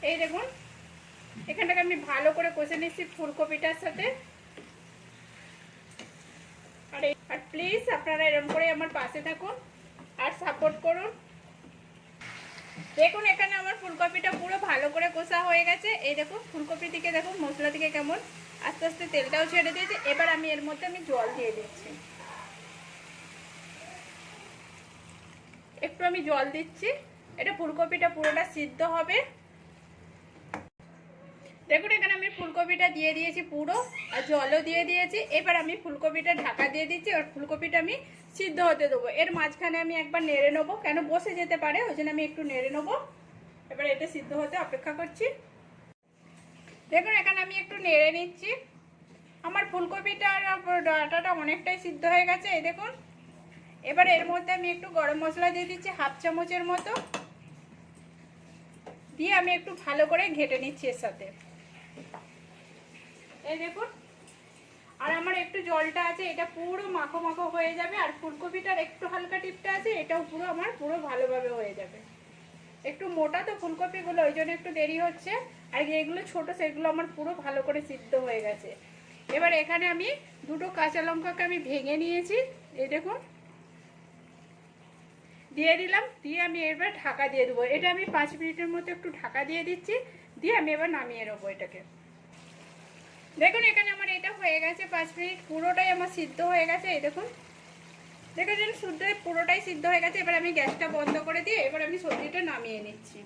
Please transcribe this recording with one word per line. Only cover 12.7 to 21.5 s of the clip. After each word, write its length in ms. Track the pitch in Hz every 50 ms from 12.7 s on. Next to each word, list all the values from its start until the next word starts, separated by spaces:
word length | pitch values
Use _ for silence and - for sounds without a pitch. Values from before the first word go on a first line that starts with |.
| - - 165 - - -
দেখুন 240 | 622 679 - 415 415 415 370
এখানে 200 | - 392 381 392 392
আমার 140 | 381 381 381 381
ফুলকপিটা 500 | 392 370 330 302 349 349 349 359 - 381 370 -
পুরো 160 | 349 359 381 392 392 381
ভালো 180 | 302 269 277 294 294
করে 120 | 330 330 349 339 320
কষা 220 | 339 339 359 339 349 359
হয়ে 140 | 339 339 339 339
গেছে। 200 | 349 359 - 415 440 - - 277
এই 60 | 294 294
দেখুন 200 | 302 302 381 440 453 -
ফুলকপি 360 | - 330 302 294 330 320 339 339 339
থেকে 140 | 339 320 339 330 320
দেখুন 180 | 320 359 381 392 311
মশলা 260 | 277 277 285 294 294 294
থেকে 120 | 302 320 311 302
কেমন 220 | 302 294 285 330 427 - - - - - - - - - -
আস্তে 160 | 311 - 320 330
আস্তে 160 | 320 - 349 330 -
তেলটাও 320 | 294 262 262 - 311 320 320
ছেড়ে 200 | 330 349 339 320 320
দিয়েছে। 200 | 359 370 381 415 - - 277
এবার 160 | 285 294 330 330 330
আমি 120 | 311 320 320 302
এর 60 | 294 285 294
মধ্যে 180 | 302 294 359 359
আমি 100 | 349 370 330 302
জল 180 | 277 240 226 220 254 262
দিয়ে 140 | 247 226